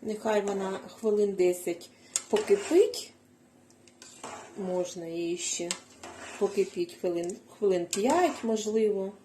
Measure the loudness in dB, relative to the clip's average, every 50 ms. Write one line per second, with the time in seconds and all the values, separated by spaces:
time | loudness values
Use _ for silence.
0 | -6 -6 -8 -4 -2 0 2 2 2 0 -2 -2 -2 -4 -4 -6 -8 -12 -16 -4
1 | 0 0 2 4 2 2 4 4 4 4 4 2 -2 -6 -6 -6 -8 -20 -20 -20
2 | -20 -4 -4 -4 -2 0 0 0 4 4 2 2 2 4 6 6 6 6 4 -6
3 | -12 -14 -18 -20 _ _ -20 _ _ _ _ -20 -20 _ -20 _ -20 -20 _ _
4 | -20 -20 -20 -16 -14 -14 -14 -14 -16 -16 -10 -8 -6 -2 -2 -2 -2 -2 -6 -10
5 | -10 -8 -6 -4 -2 -2 -2 -2 -2 -4 -4 -4 -4 -4 -6 -6 -8 -20 -20 -18
6 | -18 -18 -16 -16 -16 -16 -4 -2 -2 0 2 2 0 0 0 -4 -4 -4 -6 -4
7 | -2 -2 -2 0 -2 -4 -6 -8 -12 -20 -10 0 2 2 4 2 2 -2 -2 0
8 | 2 2 4 4 4 2 2 0 -2 0 0 0 0 0 2 4 4 4 2 2
9 | -2 -4 -6 -12 -20